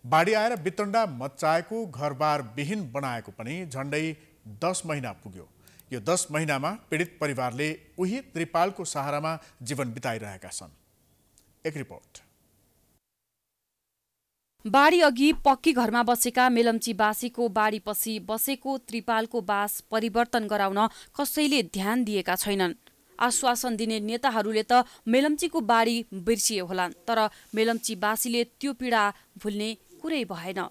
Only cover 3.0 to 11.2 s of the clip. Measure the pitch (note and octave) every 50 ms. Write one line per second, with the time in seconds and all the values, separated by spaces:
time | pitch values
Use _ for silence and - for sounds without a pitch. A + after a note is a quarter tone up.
3 | C#3 C3 A#2+ A#2 G#2 - - - A2 A#2+ D3+ F3+ F#3 D#3+ B2 D#3+ E3 C#3+ C#3+ D3+
4 | D#3+ D#3+ D3+ D#3 - _ _ _ _ A2 G#2 G#2 D#3 F3 F#3 F3+ - D#3+ D3+ C#3+
5 | B2+ A#2 G2 - - G#2 F#2 F#2 E2 _ _ _ _ - _ - _ _ B2+ A#2+
6 | G2+ D#3+ F3 F3+ - - D3 D3+ D#3+ D3+ C#3+ C3+ C#3 D#3+ G3+ A3+ - _ D#3 D#3
7 | F3+ F3 - - D#3 C#3+ C3+ A#2+ B2+ B2 A#2 B2+ D3+ D3+ D#3 - - _ _ -
8 | F#3 F#3 A3 C4+ C4+ - - D#3+ E3+ D#3+ - E3 F3 G3+ F#3+ - F3+ - - D3
9 | C3+ C#3+ C#3+ D3 D3+ D#3+ E3 D#3 - - _ _ B2 A2 C#3+ C3 C3+ B2 A2+ B2
10 | - B2+ A2+ A2 G#2+ G2+ G2 F#2 - F#2 - - F#2+ E2 D2 _ _ _ _ _
11 | _ _ _ _